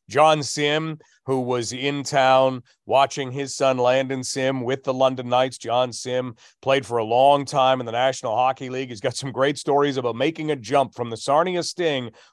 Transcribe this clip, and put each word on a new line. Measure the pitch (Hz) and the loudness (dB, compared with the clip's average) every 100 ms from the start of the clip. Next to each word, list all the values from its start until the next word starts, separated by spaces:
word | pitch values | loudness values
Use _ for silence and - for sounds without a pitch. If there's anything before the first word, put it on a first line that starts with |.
| - | -4
John | 123 156 156 | 4 4 4
Sim, | 131 - 147 151 160 156 _ _ - | 0 -2 0 0 -2 -8 _ _ -4
who | 131 | -2
was | 123 123 110 | 0 -2 -2
in | 127 139 143 | -4 -4 -4
town | 131 139 131 131 131 127 - _ - | -2 2 4 6 4 0 -10 _ 0
watching | 127 135 - 131 | 2 2 -2 -8
his | 131 135 | -6 -8
son | - 135 131 | 0 0 2
Landon | 123 131 131 131 | 2 2 0 -4
Sim | 123 139 131 135 | -6 -2 -2 -2
with | 120 135 | -4 -4
the | - | -2
London | 127 131 127 123 | 2 2 0 -2
Knights. | 123 131 - | 0 0 -2
John | 113 120 127 | -4 -2 -2
Sim | 113 127 127 127 113 - _ | -4 -6 -4 -4 -10 -20 _
played | 131 139 123 | 0 0 0
for | 117 | -2
a | |
long | 110 120 139 143 | 0 4 6 4
time | 135 143 131 131 | 2 2 2 2
in | 117 | 0
the | |
National | 117 135 131 123 | 0 0 0 -4
Hockey | 110 127 131 127 | 0 0 0 -6
League. | 127 131 | -8 -8
He's | 117 | -6
got | 127 | -6
some | - 139 | -4 -8
great | 127 139 147 | 0 0 0
stories | - 139 143 135 | 0 2 2 0
about | 120 113 | -2 0
making | 143 160 156 | -2 -2 -4
a | 143 | -6
jump | 107 139 120 | 0 0 0
from | - 120 | -4 -8
the | 113 | -8
Sarnia | - 143 180 175 | 0 2 2 -2
Sting | 160 - 170 139 120 - _ | -4 -2 -2 -2 -6 -14 _